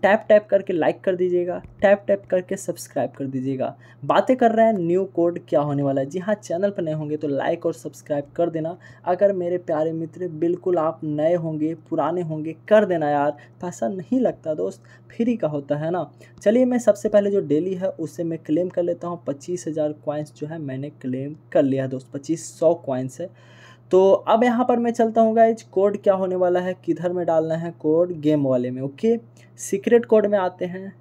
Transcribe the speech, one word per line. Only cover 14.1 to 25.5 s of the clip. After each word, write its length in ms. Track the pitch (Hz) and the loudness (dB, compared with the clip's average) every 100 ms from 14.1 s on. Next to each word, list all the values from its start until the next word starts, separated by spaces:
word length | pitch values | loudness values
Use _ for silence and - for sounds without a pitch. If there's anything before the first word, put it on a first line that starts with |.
| 254 | 0
लगता 340 | 214 156 160 | 0 -2 -6
दोस्त, 300 | 156 190 - - - - - | -4 -4 -6 -20 -20 -20 -4
फ्री 200 | 233 233 | -2 0
का 100 | 156 | -2
होता 280 | 147 139 147 | -4 -4 -4
है 160 | 160 | -2
ना। 200 | 180 151 - - - | -4 -6 -14 -20 -2
चलिए 240 | 202 233 254 | 2 4 4
मैं 140 | 247 | 2
सबसे 300 | 233 202 214 | 2 2 2
पहले 220 | 208 202 | 2 2
जो 80 | 202 | 0
डेली 340 | 156 147 180 | 0 0 0
है 160 | 185 190 | -4 -6
उसे 340 | - 156 - | -6 -10 -6
मैं 160 | 170 160 | -6 -6
क्लेम 300 | - 156 180 | -2 -2 -2
कर 140 | 180 | -2
लेता 240 | 175 170 175 | -4 -4 -6
हूँ। 160 | 170 - | -8 -8
पच्चीस 380 | 143 - 175 170 | -10 -8 -8 -6
हज़ार 240 | 156 151 | -4 -4
कॉइन्स 420 | 151 - 147 151 - | -4 -8 -6 -8 -10
जो 100 | 151 | -12
है 120 | 165 | -10
मैंने 300 | 143 131 143 | -8 -8 -10
क्लेम 460 | 147 131 127 139 151 - | -10 -8 -6 -8 -12 -2
कर 120 | 175 | 2
लिया 200 | 143 135 | 2 0
है 60 | 131 | -2
दोस्त, 180 | 131 131 | -6 -10
पच्चीस 460 | 143 139 160 - - | -14 -6 -6 -6 0
सौ 140 | 165 | 2
कॉइन्स 480 | 170 - 127 131 - | 2 -2 -6 -6 -8
है। 80 | - - - - - - - | -14 -14 -20 -20 -20 -20 2
तो 200 | 185 190 | 4 6
अब 320 | 190 - 220 | 4 4 2
यहाँ 220 | 247 233 240 | 4 2 2
पर 120 | 240 | 0
मैं 140 | 233 | 0
चलता 300 | 233 226 226 | 0 0 4
हूँ 140 | 220 220 | 2 6
गाइस, 280 | 226 | 4